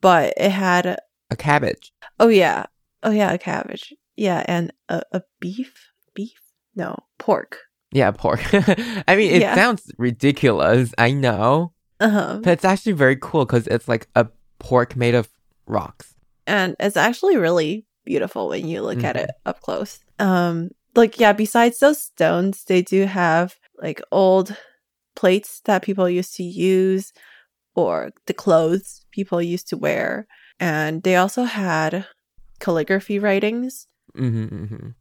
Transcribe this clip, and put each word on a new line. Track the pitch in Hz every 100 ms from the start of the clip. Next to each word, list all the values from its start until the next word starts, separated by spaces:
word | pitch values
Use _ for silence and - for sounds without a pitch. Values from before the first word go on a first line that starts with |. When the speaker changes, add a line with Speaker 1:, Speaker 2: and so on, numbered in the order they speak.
Speaker 1:
but | 190 175 135 -
it | 202
had | 190 190 180 180 - - _ _
Speaker 2:
A | 120
cabbage. | 151 147 123 - - _ - _
Speaker 1:
Oh, | 233
yeah. | 214 165 73 - _ _ _
Oh, | -
yeah, | 214 196
a | 180
cabbage. | 185 175 - - - - _ -
Yeah, | 208 170 -
and | 175 170 - _
a, | 170 -
a | 190 - _
beef? | 175 202 254 _ _ _ _
Beef? | - 220 _ _ _ _ 208
No, | - - _ _
pork. | - 196 - - _ _ _
Speaker 2:
Yeah, | 135 104
pork. | 104 - - -
<laughs> |
I | 202 202 190 240 214 - 190
mean, | 208
it | 170
Speaker 1:
Yeah. | 202 -
Speaker 2:
sounds | 220 214 - -
ridiculous, | 123 117 135 143 135 98 73 117 123 -
I | 117
know. | 143 131 101 110 143 170 _ _ _
Speaker 1:
Uh-huh. | 220 208 - 202
Speaker 2:
But | 220
it's | 175 190
actually | 190 -
very | 175 135 135
cool | - 160 127
'cause | 123 110
it's, | 120 -
like, | 117 - -
a | 113 _ _ _
pork | - 123 123 127
made | 120 120
of | 110 _ _ _ -
rocks. | 107 82 - - _ _ _ -
Speaker 1:
And | 202 185 -
it's | 202 208
actually | 180 240 381 330
really | 165 175 151 208 - _ -
beautiful | 196 190 - 80
when | 76 160
you | 165
look | 101 127
at | 127 -
Speaker 2:
Mm-hmm. | -
Speaker 1:
it | - -
up | -
close. | - - 208 - _ _
Um, | 202 185 175 170 170 - _ -
like, | 226 -
yeah, | 220
besides | 208 214 240 233 240
those | 277 302
stones, | - _ 160 170 190 196 -
they | 185
do | 185 190 196
have, | 190 175 160 180 - _ _
like, | 156 - -
old | - 190 190 190 202 - _ _ _ _ -
plates | 190 190 202 - -
that | 190
people | - 196 180
used | 175 185 -
to |
use | 175 185 180 185 190 190 196 _ - _ _ _ _ -
or | 143 82 64 - -
the |
clothes | - - 165 160 185 - - _
people | - 196 175
used | 170 175 -
to | -
wear. | 147 - - - 220 _ _ _
And | 175 156 156 160
they | 185 180
also | 190 -
had | 247 220 190 160 156 170 196 _ _ _ - -
calligraphy | - 165 151 190 - 202
writings. | 208 196 208 233 254 - - _ _ -
Speaker 2:
Mm-hmm, | 127 113 110 104
mm-hmm. | 104 113 - 120